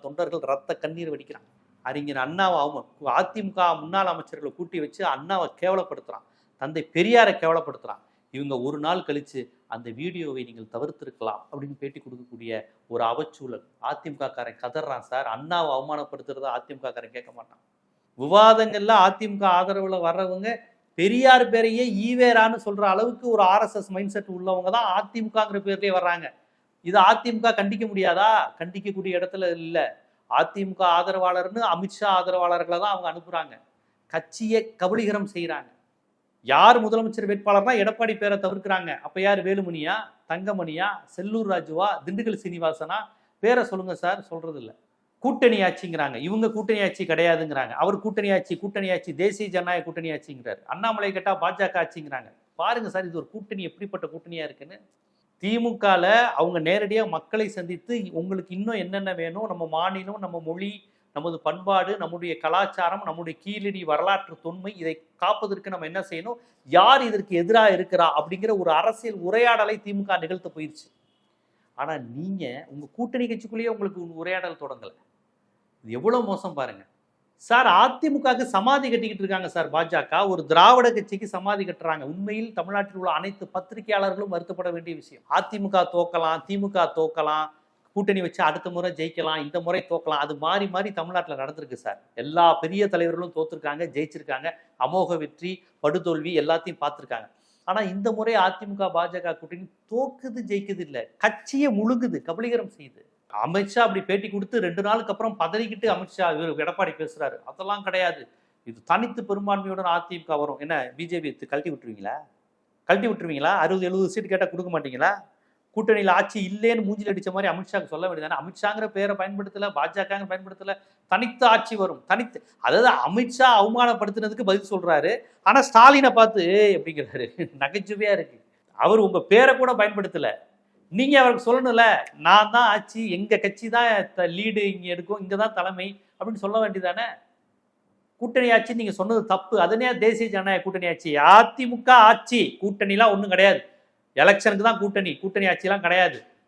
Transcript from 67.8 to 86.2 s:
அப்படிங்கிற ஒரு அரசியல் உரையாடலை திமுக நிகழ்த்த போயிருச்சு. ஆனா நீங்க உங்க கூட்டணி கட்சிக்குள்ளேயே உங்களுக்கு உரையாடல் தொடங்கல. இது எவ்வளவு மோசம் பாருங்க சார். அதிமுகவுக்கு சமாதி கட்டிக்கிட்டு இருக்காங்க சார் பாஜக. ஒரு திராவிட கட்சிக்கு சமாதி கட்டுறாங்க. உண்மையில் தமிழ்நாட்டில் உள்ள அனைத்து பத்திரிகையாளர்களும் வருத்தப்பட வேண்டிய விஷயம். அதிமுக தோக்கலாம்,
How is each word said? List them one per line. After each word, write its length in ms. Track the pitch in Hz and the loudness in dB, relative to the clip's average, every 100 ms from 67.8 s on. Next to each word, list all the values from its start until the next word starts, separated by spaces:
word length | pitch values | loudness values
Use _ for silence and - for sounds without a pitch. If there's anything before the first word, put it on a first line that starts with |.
| 180 180 165 147 | 0 2 4 2
அப்படிங்கிற 340 | 156 185 220 202 | -4 -4 -2 0
ஒரு 120 | 175 156 | 2 2
அரசியல் 400 | 220 220 233 196 170 | 2 -2 -8 -8 -2
உரையாடலை 480 | 220 240 226 208 214 | 2 4 4 2 -2
திமுக 420 | 202 202 196 180 | -6 -6 -2 -2
நிகழ்த்த 260 | 165 185 175 | -2 -8 -10
போயிருச்சு. 380 | 160 151 - - _ _ _ _ _ _ _ _ - | -12 -14 -14 -20 _ _ _ _ _ _ _ _ -8
ஆனா 180 | 147 151 117 123 | -6 -6 -8 -10
நீங்க 260 | 185 196 139 131 160 | -8 -8 -8 -12 -16
உங்க 120 | 139 143 - | -18 -16 -8
கூட்டணி 300 | 240 254 240 | -6 -4 -4
கட்சிக்குள்ளேயே 460 | 226 220 220 233 214 | -6 -10 -6 -6 -4
உங்களுக்கு 260 | 196 185 170 160 | -6 -8 -14 -10
உரையாடல் 380 | 170 185 180 160 | -6 -6 -6 -10
தொடங்கல. 300 | 139 123 104 _ _ _ _ _ _ _ _ _ 107 | -14 -14 -18 _ _ _ _ _ _ _ _ _ -10
இது 120 | 120 | -4
எவ்வளவு 260 | 196 247 208 | 0 0 -2
மோசம் 300 | 190 185 143 | -6 -8 -8
பாருங்க 260 | 123 98 _ _ _ _ _ _ | -8 -10 _ _ _ _ _ _
சார். 240 | - 233 247 185 | 2 4 6 6
அதிமுகவுக்கு 680 | 254 - 311 285 262 247 247 190 | 6 2 -2 0 0 0 0 0
சமாதி 300 | 226 277 262 | 2 2 0
கட்டிக்கிட்டு 340 | 233 220 196 | -2 -4 -6
இருக்காங்க 260 | 196 190 175 | -4 -4 -4
சார் 180 | 175 147 | -4 -2
பாஜக. 480 | 151 160 165 139 165 202 | -2 0 -2 0 0 0
ஒரு 100 | 180 143 | -2 4
திராவிட 420 | 156 220 254 240 | 8 10 10 6
கட்சிக்கு 360 | 233 208 196 208 185 | 2 -4 -10 -8 -8
சமாதி 260 | 196 202 180 | -4 -4 -4
கட்டுறாங்க. 380 | 175 165 156 135 | -6 -6 -6 -6
உண்மையில் 420 | 175 202 214 226 | -8 -8 -6 -8
தமிழ்நாட்டில் 460 | 208 175 202 202 190 | -8 -6 -4 -4 -6
உள்ள 100 | 180 | -4
அனைத்து 340 | 160 196 202 185 190 | -2 -4 -12 -10 -10
பத்திரிகையாளர்களும் 760 | 185 220 208 202 196 185 202 170 | -10 -14 -4 -2 0 -4 -6 -8
வருத்தப்பட 340 | 170 180 175 | -8 -8 -8
வேண்டிய 220 | 170 165 156 | -8 -10 -16
விஷயம். 280 | - 135 - 160 | -16 -20 -2 -2
அதிமுக 460 | - 214 196 196 180 175 | -2 -6 0 0 2 0
தோக்கலாம், 480 | 170 170 | 0 0